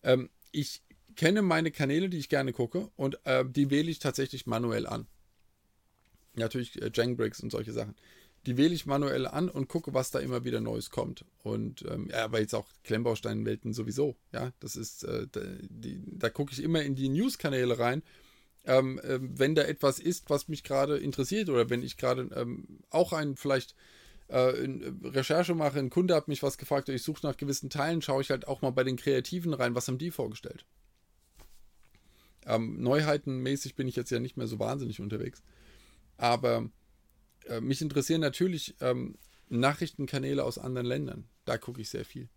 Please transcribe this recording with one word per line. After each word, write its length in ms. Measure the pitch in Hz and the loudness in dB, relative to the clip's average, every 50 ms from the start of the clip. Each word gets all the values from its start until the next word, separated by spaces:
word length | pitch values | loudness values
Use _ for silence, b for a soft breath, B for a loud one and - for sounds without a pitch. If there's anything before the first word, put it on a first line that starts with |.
Ähm, 300 | - 131 131 127 131 - _ _ - _ | 6 6 4 4 4 -4 _ _ -20 _
ich 320 | - 151 143 - - - _ _ - _ _ _ - | -4 -4 -4 -4 -6 -14 _ _ -20 _ _ _ -4
kenne 260 | - 160 160 196 214 | 4 4 6 6 6
meine 300 | 202 180 165 160 165 160 | 6 6 4 4 4 2
Kanäle, 380 | 147 - 147 135 139 160 185 190 | 2 2 2 4 4 2 2 0
die 80 | 180 | -2
ich 120 | 160 139 - | -4 0 2
gerne 220 | - 143 135 135 | 2 2 2 0
gucke, 380 | 123 - 123 117 - 175 214 214 _ | 0 0 -2 0 0 -4 -4 -4 _
und, 280 | - 143 135 139 - _ | -2 -2 -2 -2 -2 _
äh, 200 | 143 131 131 127 | 2 2 2 2
die 220 | 127 123 143 143 135 | 2 2 2 4 4
wähle 200 | 139 143 156 165 | 4 2 2 0
ich 100 | 156 - | -2 -2
tatsächlich 480 | - 143 123 - 131 127 - 131 - | -2 -2 0 0 -2 -2 -4 -8 -4
manuell 380 | 123 113 113 120 117 110 110 117 | -2 -2 0 0 0 0 0 -2
an. 220 | - 110 117 117 - - _ _ _ _ _ _ _ _ _ _ _ _ _ _ _ _ _ _ _ _ _ _ _ _ | -2 -6 -8 -8 -10 -18 _ _ _ _ _ _ _ _ _ _ _ _ _ _ _ _ _ _ _ _ _ _ _ _
Natürlich, 480 | 113 113 113 - 131 123 - - - | -4 -4 -2 -2 -4 -6 -6 -8 -6
äh, 100 | 110 113 113 | -6 -2 2
Jangbricks 460 | - 117 123 123 120 113 110 - - | 2 2 2 2 0 0 -2 -2 -6
und 120 | - 113 | -8 -6
solche 200 | 110 113 113 113 | -4 -4 -6 -4
Sachen. 240 | 113 117 113 107 104 b b b b b b b b b _ | -4 -6 -6 -6 -10 b b b b b b b b b _
Die 100 | - 123 | -2 2
wähle 160 | 123 143 165 175 | 4 4 4 4
ich 120 | 156 - | 0 -2
manuell 420 | 147 139 139 143 139 135 131 131 | 0 0 2 2 2 0 0 0
an 200 | 127 - 147 175 180 | -2 -2 -2 -2 -2
und 200 | - 143 135 - | -2 -4 -4 -2
gucke, 240 | - 170 160 - 131 | -2 -4 -4 0 0
was 180 | 131 135 - | 0 0 0
da 80 | - 139 | -2 -2
immer 240 | 139 131 127 120 123 | -2 0 -2 -2 -2
wieder 160 | 123 120 113 | -2 -2 -2
Neues 300 | 110 110 113 113 110 - | -2 -2 -4 -4 -6 -4
kommt. 340 | - - 120 135 123 - - _ _ _ _ | -4 -4 -2 -2 -4 -10 -14 _ _ _ _
Und, 420 | 107 107 110 110 - - - - | -4 -4 -2 -4 -4 -6 -8 -8
ähm, 220 | - - - - - | -6 -6 -6 -6 -4
ja, 160 | - - 113 | -2 -2 -2
aber 160 | 113 117 110 | 0 2 0
jetzt 140 | 107 104 - | 0 2 0
auch 120 | 113 107 - - _ _ | -4 -4 -6 -16 _ _
Klemmbaustein-Welten 880 | - 113 110 117 117 113 107 - 113 107 107 110 107 107 107 - 117 | -2 0 0 2 0 0 0 -2 -4 -2 -2 0 -2 -2 -2 -4 -4
sowieso. 460 | 107 117 110 110 110 127 143 147 - _ _ _ - | -4 -2 -4 -4 0 0 0 0 0 _ _ _ -6
Ja, 180 | 113 123 127 123 _ | -6 -6 -6 -6 _
das 160 | - 110 - | -12 -10 -8
ist, 280 | - 113 - - - - | -8 -8 -10 -10 -10 -8
äh, 240 | - 117 113 107 - | -6 -4 -4 -6 -6
da, 100 | - - - 92 92 95 - - | -8 -8 -8 -8 -10 -12 -12 -14
die, 320 | 107 113 113 123 - - - | -14 -12 -10 -10 -10 -10 -10
da 240 | - - - - 113 | -12 -6 -2 -2 -2
gucke 220 | - - 143 139 | 0 -2 -4 -4
ich 100 | 131 131 | -4 -4
immer 200 | - 160 165 160 | -2 0 2 2
in 140 | 147 139 139 | 2 0 0
die 120 | 131 135 | 0 0
News-Kanäle 720 | 135 135 160 226 269 - - - 156 139 127 127 123 117 110 | 2 2 2 2 0 -2 -2 -2 0 2 2 2 2 2 2
rein. 220 | 123 120 131 156 b b b b b b b b b b b _ _ | 2 2 2 0 b b b b b b b b b b b _ _
Ähm, 340 | - 127 131 131 131 131 - - | 6 6 6 6 4 -2 -6 -4
ähm, 280 | - 135 127 131 127 127 | -2 -2 -2 -2 -4 2
wenn 180 | 131 135 139 160 | 4 4 6 6
da 80 | 160 143 | 4 4
etwas 360 | 156 151 - - 139 131 - | 4 0 4 4 2 2 4
ist, 300 | - 165 180 - - - | 0 -2 -2 -2 0 0
was 180 | 143 143 - | 0 0 0
mich 160 | - 156 143 - | -2 -8 -8 -4
gerade 340 | - 139 135 139 143 147 | 0 2 2 4 4 2
interessiert 520 | 143 143 143 131 - 135 - 180 214 214 175 | 0 0 -2 0 0 0 0 2 0 2 4
oder 200 | 139 120 117 - | 6 4 6 6
wenn 140 | 120 123 127 | 4 0 0
ich 120 | 127 - | -4 -6
gerade, 340 | - - 127 127 127 127 - - | -2 0 0 0 0 -2 -4 -4
ähm, 440 | - 123 120 127 - - - - - - _ | -4 -4 -4 -6 -8 -10 -14 -18 -20 -16 _
auch 240 | - 156 180 - 165 | 2 2 2 4 2
ein, 240 | 156 151 147 135 | -2 0 -2 -4
vielleicht, 380 | - - 143 135 131 - - - B B B B B B B B B B - | -2 0 2 2 2 0 -4 -16 B B B B B B B B B B 0
äh, 320 | - 127 127 131 127 120 | 2 4 4 6 4 2
in, 400 | 131 135 131 - - 131 131 127 - | -2 -2 -4 -6 -8 -8 -10 -8 -8
Recherche 500 | 127 135 135 131 - 151 165 180 160 175 | -2 -2 0 2 4 4 2 4 2 2
mache, 240 | 165 151 147 135 147 | 2 2 2 2 0
ein 100 | 135 127 | -2 2
Kunde 260 | - 175 185 180 175 | 2 2 4 6 4
hat 120 | 156 - | 4 4
mich 160 | - 147 - - | 0 -4 0 0
was 140 | 139 - | -2 -2
gefragt, 320 | - 131 - 147 139 135 - | -2 -4 0 0 0 0 0
ich 140 | 135 127 - | -4 -2 -2
suche 220 | - 156 - - | -4 -4 -2 -2
nach 120 | 147 131 | -2 -2
gewissen 320 | - 147 139 139 - - 131 | -2 -2 -2 -2 -2 -4 -6
Teilen, 320 | - 147 143 160 170 165 | -2 0 0 2 0 0
schaue 200 | - - 135 135 | 0 0 0 0
ich 80 | 139 - | 2 0
halt 180 | 139 123 - | 0 -2 0
auch 140 | - 135 - | -4 -4 0
mal 100 | - 135 | 0 0
bei 120 | 127 131 127 | 2 2 2
den 140 | 131 131 | 2 0
Kreativen 560 | 123 - 139 139 131 127 - - 180 170 170 151 | 0 2 4 4 4 2 0 -4 -2 0 0 0
rein, 220 | 131 123 123 120 | 2 2 2 2
was 120 | 123 - | 0 0
haben 100 | - 127 | 0 -2
die 140 | 123 151 175 | -2 -4 -6
vorgestellt. 540 | 165 - 131 117 107 - - - - - - _ _ _ _ _ _ _ _ _ _ _ _ _ _ - - - - - - - _ _ - - _ b b b b b b b b b - | -4 -4 -4 -4 -4 -10 -12 -14 -14 -14 -18 _ _ _ _ _ _ _ _ _ _ _ _ _ _ -20 -20 -20 -20 -20 -20 -20 _ _ -20 -20 _ b b b b b b b b b -4
Ähm, 360 | 123 117 113 113 110 107 - | 0 0 0 0 -2 -4 -2
neuheitenmäßig 920 | 117 120 135 147 156 151 147 147 - 143 131 127 127 131 139 135 - 131 - | 0 2 4 4 4 2 2 0 0 -4 -4 -2 0 -2 -2 -2 -4 -8 -6
bin 120 | - 135 | -4 -4
ich 80 | 127 - | -2 -2
jetzt 160 | 123 120 - | -4 -4 -2
ja 80 | 123 117 | -2 -2
nicht 160 | 120 127 - | -2 -4 -6
mehr 120 | - 123 | -6 -6
so 120 | 113 117 113 | -4 -2 -2
wahnsinnig 400 | 110 110 131 139 131 120 107 - | -2 -2 -2 -2 -4 -6 -6 -6
unterwegs. 440 | 101 104 110 110 - - - - _ b b b b b b b b b b b b _ _ | -6 -6 -4 -6 -6 -8 -10 -14 _ b b b b b b b b b b b b _ _
Aber, 540 | - 120 120 120 123 131 120 117 113 117 120 _ _ _ _ _ _ _ _ _ _ _ _ _ _ - | 0 2 2 4 4 4 2 2 2 0 -4 _ _ _ _ _ _ _ _ _ _ _ _ _ _ -12
äh, 120 | - 117 113 | -8 -6 -4
mich 220 | 117 127 139 - | 0 0 0 0
interessieren 400 | 160 147 135 143 135 - 165 160 | -2 0 0 0 2 2 2 2
natürlich, 540 | 160 143 131 - 175 190 180 156 - - - - | 2 0 2 2 0 0 0 -2 -6 -10 -10 -2
ähm, 380 | 131 127 127 127 123 - - - - - _ - _ _ | 0 0 0 0 -2 -8 -10 -14 -20 -20 _ -20 _ _
Nachrichtenkanäle 920 | 117 117 127 135 147 - 175 156 - - 139 123 - 135 131 135 139 139 131 | 0 4 4 4 4 2 -4 -6 -4 -6 -6 -4 -2 -2 -2 0 0 0 0
aus 140 | 127 - | 0 -2
anderen 300 | - - 127 127 127 120 | -4 -6 -6 -4 -2 -2
Ländern. 400 | 120 123 147 147 127 127 - - - _ _ _ | -2 -2 -2 -2 -6 -8 -10 -14 -16 _ _ _
Da 140 | - 120 | -4 -4
gucke 240 | 117 - - 120 120 | -4 -4 -8 -10 -10
ich 80 | 107 - | -10 -8
sehr 160 | - 113 110 | -6 -8 -8
viel 240 | - - - 120 117 _ | -8 -10 -14 -14 -14 _